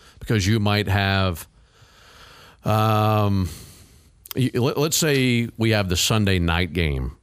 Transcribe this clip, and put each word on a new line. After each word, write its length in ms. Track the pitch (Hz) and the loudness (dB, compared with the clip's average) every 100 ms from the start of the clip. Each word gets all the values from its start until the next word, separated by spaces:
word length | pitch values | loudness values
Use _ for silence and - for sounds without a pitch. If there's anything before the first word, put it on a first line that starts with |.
| - - | -20 -12
because 260 | - 113 95 | -2 0 2
you 140 | 113 | 2
might 300 | 104 104 101 | 2 0 2
have, 580 | 101 98 98 95 82 - _ _ _ - - - - - - - - - | 0 2 2 0 -4 -10 _ _ _ -20 -20 -20 -20 -20 -20 -20 -10 -2
um, 840 | 107 110 107 107 107 104 98 90 - - - - - _ _ - - | 2 2 2 2 2 2 0 -2 -6 -20 -20 -20 -20 _ _ -10 -4
y-, 160 | 127 | -2
let, 240 | 120 123 - | 0 -2 -2
let's 200 | 156 - | -2 -2
say 520 | 160 139 127 120 117 - | 0 0 2 0 -2 -2
we 140 | 113 | 0
have 180 | 107 95 | 2 0
the 80 | 87 | 0
Sunday 420 | - 110 101 92 | 0 2 2 2
night 340 | 85 82 90 | 0 0 -2
game 420 | 82 80 67 64 - | -2 -2 -2 -6 -10